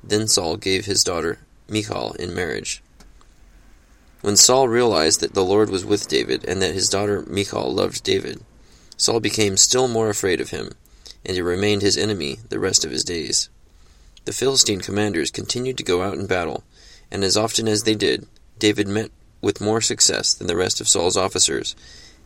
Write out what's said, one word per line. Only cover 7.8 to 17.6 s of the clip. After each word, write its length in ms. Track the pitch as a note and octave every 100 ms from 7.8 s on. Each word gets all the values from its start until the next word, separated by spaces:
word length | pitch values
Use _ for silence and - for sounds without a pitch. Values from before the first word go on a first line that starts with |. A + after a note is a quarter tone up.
| F#2+ -
David, 380 | - G2 - - - - - - - -
Saul 240 | - A#2
became 360 | G#2 G#2 G#2 F#2+
still 300 | - B2 B2+
more 220 | A2+ A2
afraid 320 | G#2 G2 D#2+
of 100 | B1
him, 220 | D#2+ G1+ - _ - - -
and 120 | - F#2
he 40 |
remained 420 | F2 F2 G#2 G#2
his 140 | G2 E2+
enemy 440 | G2+ G2+ C#2+ - -
the 100 | G#1
rest 260 | F#2+ -
of 60 | D2
his 140 | C2
days. 440 | - F2 C#2+ - - - - - - - - -
The 80 | -
Philistine 480 | G2+ B2+ C3+ A#2+ G2
commanders 500 | F2+ G2+ G#2+ E2+ C#2
continued 460 | - - B2 B2+ B2+
to 60 |
go 180 | - F2+
out 120 | F#2+
in 120 | D#2 F#2
battle, 380 | F#2 E2 - - _ - - -
and 140 | G2+
as 140 | G2 G2+
often 320 | A2 -